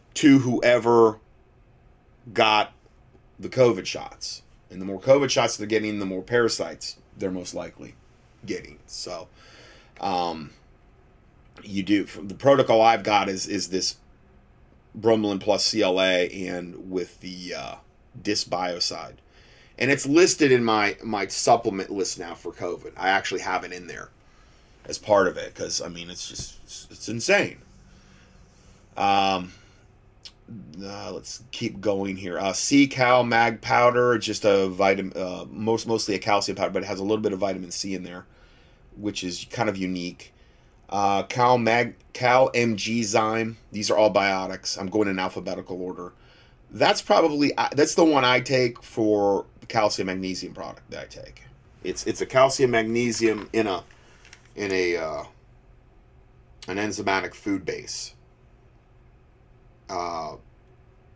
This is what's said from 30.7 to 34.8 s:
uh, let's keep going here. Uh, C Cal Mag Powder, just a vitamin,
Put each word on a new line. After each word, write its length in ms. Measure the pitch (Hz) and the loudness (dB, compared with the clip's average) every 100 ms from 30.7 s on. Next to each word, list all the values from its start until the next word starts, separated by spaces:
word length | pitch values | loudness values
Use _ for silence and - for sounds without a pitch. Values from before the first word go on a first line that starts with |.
| 76 | -16
uh, 280 | 98 101 98 | -14 -12 -12
let's 320 | 90 - - - | -12 -14 -16 -16
keep 280 | - 120 98 | -8 -8 -4
going 380 | 104 98 98 92 | -2 0 -2 -6
here. 200 | 95 85 | -8 -4
Uh, 140 | 98 | -4
C 340 | 92 - 139 139 | -2 4 6 6
Cal 380 | 135 123 127 | 4 4 4
Mag 380 | 120 117 117 110 | 4 4 2 0
Powder, 560 | 113 120 120 120 123 113 | 0 4 4 4 4 2
just 260 | 104 101 | -2 0
a 240 | 107 98 95 | 2 4 2
vitamin, 460 | 92 | 2